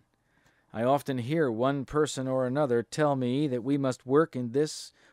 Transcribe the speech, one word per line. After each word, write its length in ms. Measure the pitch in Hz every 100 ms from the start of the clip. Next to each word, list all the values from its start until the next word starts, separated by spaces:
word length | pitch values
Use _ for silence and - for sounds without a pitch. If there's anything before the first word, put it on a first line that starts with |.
| _ _ _ _ _ _ _
I 100 | 107
often 360 | 120 139 - 127
hear 320 | 117 165 139
one 340 | 110 131 143
person 420 | 127 151 139 139 131
or 200 | 131 127
another 360 | 135 139 117
tell 340 | 110 - 151 135
me 300 | 123 131 151
that 140 | 123
we 160 | 120 143
must 260 | 135 123
work 300 | 127 143 160
in 180 | 131 123
this 400 | 131 151 - - _ _